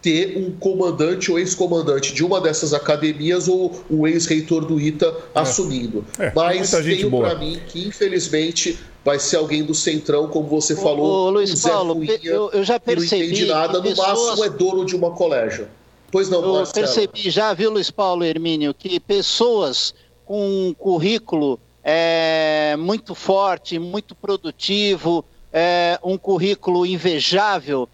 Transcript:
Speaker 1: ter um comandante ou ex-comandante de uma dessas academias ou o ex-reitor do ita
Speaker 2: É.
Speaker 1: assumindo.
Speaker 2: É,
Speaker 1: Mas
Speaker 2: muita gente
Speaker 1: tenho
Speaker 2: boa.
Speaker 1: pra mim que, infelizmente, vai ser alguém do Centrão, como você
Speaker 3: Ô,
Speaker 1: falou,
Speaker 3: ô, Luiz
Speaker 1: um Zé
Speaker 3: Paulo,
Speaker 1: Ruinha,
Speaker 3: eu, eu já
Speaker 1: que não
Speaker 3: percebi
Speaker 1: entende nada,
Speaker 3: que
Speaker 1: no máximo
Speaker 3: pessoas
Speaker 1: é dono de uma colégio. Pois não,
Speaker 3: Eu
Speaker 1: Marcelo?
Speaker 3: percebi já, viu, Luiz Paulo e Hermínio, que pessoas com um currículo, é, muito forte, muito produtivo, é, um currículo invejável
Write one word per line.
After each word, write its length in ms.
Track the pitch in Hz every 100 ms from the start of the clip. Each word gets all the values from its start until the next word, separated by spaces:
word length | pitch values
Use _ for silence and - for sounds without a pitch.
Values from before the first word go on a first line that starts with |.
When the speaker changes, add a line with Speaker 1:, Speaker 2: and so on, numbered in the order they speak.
Speaker 1:
ter 360 | 175 160 190 190
um 140 | 185
comandante 800 | 165 190 190 180 151 156 175 -
ou 80 | 170
ex-comandante 720 | 180 - 180 170 147 139 135
de 120 | - 170
uma 160 | 185
dessas 320 | 160 156 156
academias 720 | 143 - 151 151 147 151 180 165
ou 340 | 185 180 175 -
o 160 | 156 156
ex-reitor 600 | 165 165 156 156 165 156
do 120 | 156
ita 260 | 147 151 170 165 -
Speaker 2:
É. 60 | 151
Speaker 1:
assumindo. 680 | 143 123 170 135 120 107 101 -
Speaker 2:
É, 100 | 170 156
Speaker 1:
Mas 220 | 170 185 190
Speaker 2:
muita 120 | 170
gente 140 | 156 185
Speaker 1:
tenho 120 | 196
Speaker 2:
boa. 200 | 131 165
Speaker 1:
pra 100 | 165
mim 180 | 151 170 -
que, 180 | 170 190
infelizmente, 880 | - 196 185 - 156 160 170 - - - - -
vai 120 | 143
ser 200 | - 170
alguém 260 | 156 151
do 100 | 151
Centrão, 540 | 156 - 156 151 147 151
como 180 | 160 151
você 260 | 151 151
Speaker 3:
Ô, 40 | 151
Speaker 1:
falou, 500 | 190 147 151 190 185
Speaker 3:
ô, 20 |
Luiz 220 | 202 196
Speaker 1:
um 40 | 170
Zé 140 | 175
Speaker 3:
Paulo, 240 | 170 175
Speaker 1:
Ruinha, 260 | 165 151 220
Speaker 3:
eu, 280 | 160 196 208
eu 120 | 208 196
já 120 | 240
Speaker 1:
que 60 | -
não 80 | 185
Speaker 3:
percebi 280 | 170 202 165
Speaker 1:
entende 180 | 190 214
nada, 360 | 156 170 185
Speaker 3:
que 80 | 196
Speaker 1:
no 60 | 190
máximo 320 | 190 214 233
Speaker 3:
pessoas 100 | 208
Speaker 1:
é 80 | 208
dono 360 | 143 185 190 185
de 100 | 180
uma 160 | 170
colégio. 560 | 170 175 139 113 104 104 - _ _ -
Pois 180 | 190 190
não, 140 | 185
Speaker 3:
Eu 100 | 180 190
Speaker 1:
Marcelo? 180 | 180 214 208
Speaker 3:
percebi 440 | - 202 - 196
já, 240 | 170 214
viu, 180 | 175 220
Luiz 180 | 214 180
Paulo 360 | - 196 175 170
e 20 |
Hermínio, 440 | 160 165 160 147
que 260 | 143 190 175
pessoas 960 | - 202 175 - 240 226 156 123 - - _ _ -
com 200 | 202 202 196 185
um 60 | 156
currículo, 800 | 196 175 170 226 - 165 147 123 _ _
é, 960 | 147 160 165 165 160 160 156 151 151 147
muito 380 | 170 220 - 185
forte, 640 | - 190 196 170 - 170
muito 340 | 175 202 - -
produtivo, 1080 | 202 196 165 - - 202 208 190 160 170 - - -
é, 460 | 156 170 175 175 175
um 140 | 180 185
currículo 680 | - 190 190 202 - 180 180
invejável 1000 | 185 170 156 127 185 208 190 135 139 123